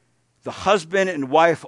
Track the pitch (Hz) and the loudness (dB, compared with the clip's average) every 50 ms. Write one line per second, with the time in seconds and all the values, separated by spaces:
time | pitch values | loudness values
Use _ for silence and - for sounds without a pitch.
0 | _ _ _ _ _ _ _ _ - 127 - - - 190 208 202 160 160 180 196 | _ _ _ _ _ _ _ _ -14 -14 -12 -6 0 0 0 0 0 -2 -2 -2
1 | 190 185 175 147 135 127 139 160 165 170 160 - - | 0 0 -2 -6 -4 0 2 4 4 4 2 0 -6